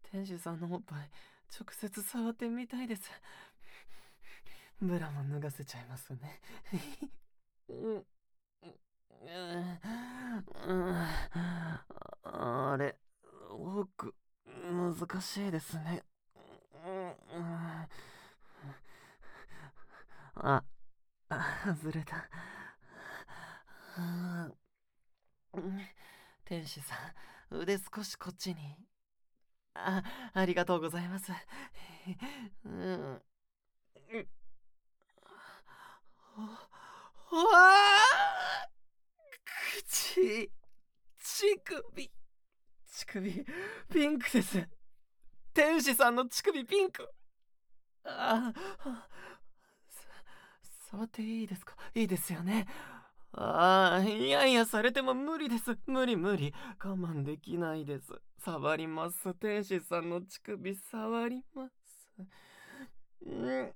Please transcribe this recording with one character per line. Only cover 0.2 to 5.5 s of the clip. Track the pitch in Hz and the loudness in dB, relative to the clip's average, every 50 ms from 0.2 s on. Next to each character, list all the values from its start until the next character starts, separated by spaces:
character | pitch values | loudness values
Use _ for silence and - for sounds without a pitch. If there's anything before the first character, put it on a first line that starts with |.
| 196 | -6
使 | 196 180 | -6 -8
さ | 170 - 170 170 | -8 -6 -8 -6
ん | 160 | -6
の | 175 170 180 | -4 -4 -6
お | 180 | -6
っ | |
ぱ | - - 151 | -6 -8 -10
い、 | 147 147 147 - - - - - _ - - - | -10 -10 -12 -16 -18 -20 -20 -20 _ -16 -16 -14
直 | - 226 - - | -14 -14 -14 -12
接 | - - 202 196 214 202 | -10 -10 -8 -8 -8 -8
触 | - - 240 226 226 | -6 -4 -2 -2 -2
っ | 226 | -4
て | - 247 233 | -4 -4 -4
み | 233 247 247 | -4 -6 -6
た | 233 - 247 | -6 -6 -8
い | 254 | -4
で | 233 220 | -4 -6
す。 | 190 - - - - - - - - - - _ - - - - - - - - - - - - _ - - - - - - - - - - - - | -8 -8 -16 -18 -18 -18 -20 -20 -20 -20 -20 _ -16 -16 -16 -16 -16 -14 -12 -12 -12 -14 -18 -20 _ -16 -16 -16 -12 -12 -12 -12 -12 -14 -20 -6 -4
ブ | 196 185 175 170 | -2 0 0 0
ラ | 160 147 | -2 -4
も | 143 143 135 | -4 -4 -4
脱 | 139 147 147 | -4 -4 -4
が | 147 147 | -6 -6